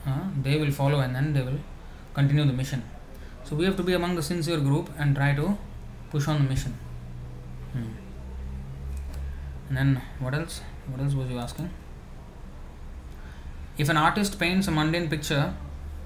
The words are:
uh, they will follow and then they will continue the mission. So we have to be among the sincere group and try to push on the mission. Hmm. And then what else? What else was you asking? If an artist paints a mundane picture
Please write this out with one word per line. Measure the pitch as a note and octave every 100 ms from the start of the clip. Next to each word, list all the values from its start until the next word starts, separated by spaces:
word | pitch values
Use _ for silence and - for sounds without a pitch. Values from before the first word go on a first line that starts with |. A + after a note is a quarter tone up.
| C#3
uh, | C3+ F#3+ C#3+
they | C3 D3+
will | D3
follow | C#3 C#3 D3
and | B2+ B2+
then | D3+
they | C#3
will | B2+ C#3 - - - - -
continue | - C#3 D3
the | C#3+
mission. | B2 C3 A#2+ - - - - - -
So | - D3+
we | F#3
have | F#3
to |
be | F3+
among | F3+ F3 E3+
the |
sincere | D3 F3 D#3 D#3+
group | C#3 D3 F3 -
and | D3 C#3
try | C#3 C#3+
to | E3+ G#3 - - - - -
push | D3+ C#3+
on | D3+
the | C3+
mission. | C3+ A#2+ A#2 - - - - - - - - -
Hmm. | B2 A2+ - - - - - - - - - - - - - - - - - -
And | C3
then | C3+ C3 - -
what | B2+
else? | D3 C3+ - - - -
What | C3
else | C#3+
was | C#3 B2+
you | B2
asking? | A#2+ - F3 - - - - - - - - - - - - - - - - - - - - -
If | C#3+
an | D#3
artist | E3 G#3 G3+ -
paints | E3+ F#3 F#3+
a |
mundane | D#3 D#3 E3+ E3
picture | D3+ - C#3+ E3+ - - - - -